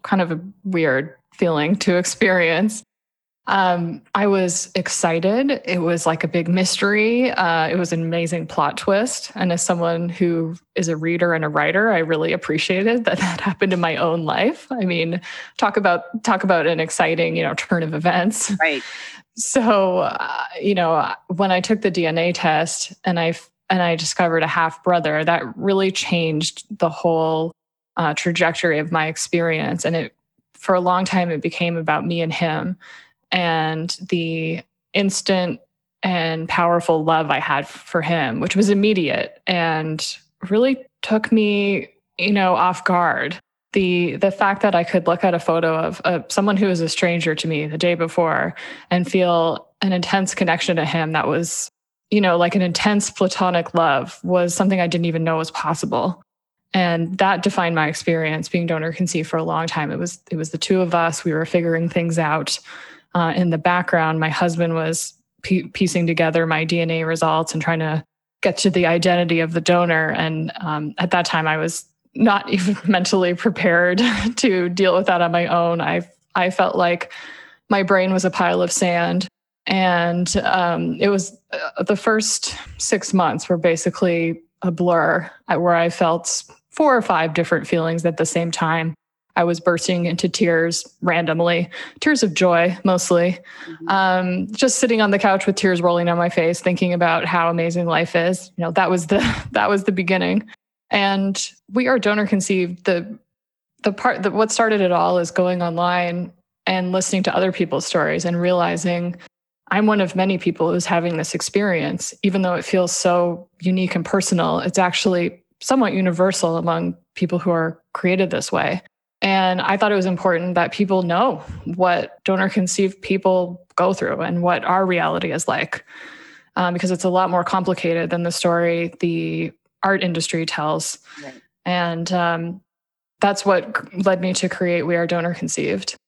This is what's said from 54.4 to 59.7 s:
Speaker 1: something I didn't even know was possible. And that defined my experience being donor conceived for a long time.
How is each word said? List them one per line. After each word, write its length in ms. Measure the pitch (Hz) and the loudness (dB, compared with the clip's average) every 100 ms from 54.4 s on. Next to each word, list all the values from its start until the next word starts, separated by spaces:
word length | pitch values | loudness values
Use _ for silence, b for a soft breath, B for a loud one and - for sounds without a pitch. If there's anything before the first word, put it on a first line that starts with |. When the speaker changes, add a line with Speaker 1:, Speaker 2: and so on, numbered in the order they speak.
| 175 170 | 0 0
Speaker 1:
something 240 | 196 196 | 2 2
I 80 | 170 | 0
didn't 160 | 170 | 0
even 180 | 170 165 | -2 -2
know 140 | 165 160 | -2 -2
was 160 | 160 | -4
possible. 680 | - - 165 - 117 185 - _ _ _ _ _ | -6 -4 -4 -2 -2 -2 -4 _ _ _ _ _
And 420 | 190 175 170 170 190 | 0 2 0 -2 0
that 260 | 190 185 | 2 2
defined 320 | 196 196 170 165 | 0 0 0 0
my 100 | 151 | -2
experience 640 | 160 - 165 156 156 165 | -2 -2 0 0 -4 -2
being 180 | 180 170 | -4 -2
donor 260 | 160 160 | -2 -4
conceived 380 | 160 180 165 160 | -2 -2 -2 -2
for 60 | 160 | -4
a 80 | |
long 240 | 165 160 | -2 -2
time. 240 | 165 | -2